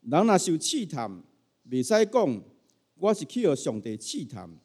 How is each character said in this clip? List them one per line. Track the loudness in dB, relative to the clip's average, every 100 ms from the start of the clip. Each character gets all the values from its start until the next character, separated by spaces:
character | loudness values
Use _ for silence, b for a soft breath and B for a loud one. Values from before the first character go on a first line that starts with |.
人 | 2 2
若 | 6 4
受 | 4 -2
试 | 0 -4 -4
探， | -6 -8 -10 -20 _ _ _ -6
袂 | -2
使 | 2 4 4
讲 | 2 0 -2 -8 _ _ _ _
：“我 | _ 0
是 | 0
去 | -2 0 2
互 | 2
上 | -2 -6
帝 | -6 -10
试 | -8 -8
探。” | -8 -12 -16 -18